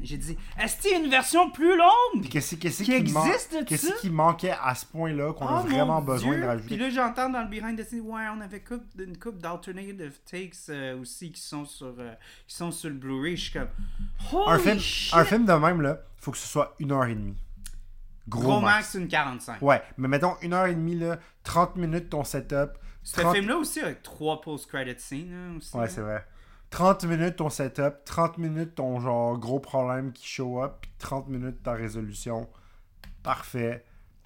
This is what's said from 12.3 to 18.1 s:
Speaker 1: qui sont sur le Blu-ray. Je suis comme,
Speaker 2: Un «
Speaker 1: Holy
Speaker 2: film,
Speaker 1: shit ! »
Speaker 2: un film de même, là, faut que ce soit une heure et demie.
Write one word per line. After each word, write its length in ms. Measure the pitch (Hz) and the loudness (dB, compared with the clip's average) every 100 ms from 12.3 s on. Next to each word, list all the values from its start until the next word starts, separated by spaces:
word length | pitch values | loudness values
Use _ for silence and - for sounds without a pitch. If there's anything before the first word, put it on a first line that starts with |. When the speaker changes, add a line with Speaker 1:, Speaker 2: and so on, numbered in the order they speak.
| - - | -20 -18
Speaker 1:
qui 80 | - | -8
sont 160 | 170 | -6
sur 180 | 170 165 | -6 -8
le 60 | 139 | -8
Blu-ray. 400 | 131 135 156 170 | -6 -4 -2 -4
Je 60 | |
suis 120 | - | -6
comme, 140 | 147 123 - - - - - - | -4 -4 -4 -4 -4 -4 -4 -2
Speaker 2:
Un « 200 | 339 415 | 2 6
Speaker 1:
Holy 80 | 339 | 6
Speaker 2:
film, 160 | 330 311 | 6 4
Speaker 1:
shit ! » 340 | - - - 170 | 0 -2 4 6
Speaker 2:
un 100 | 156 | 6
film 200 | 214 220 | 6 6
de 80 | |
même, 280 | 160 160 175 | 6 6 4
là, 180 | 143 156 - - | 2 0 -8 -10
faut 120 | - | -8
que 60 | - | -8
ce 100 | - | -4
soit 280 | 151 143 - | 0 0 -2
une 120 | 139 | -2
heure 140 | 139 120 | 2 2
et 100 | 107 | 0
demie. 200 | 101 98 - - - - - - - | -4 -6 -8 -12 -12 -12 -14 -16 -16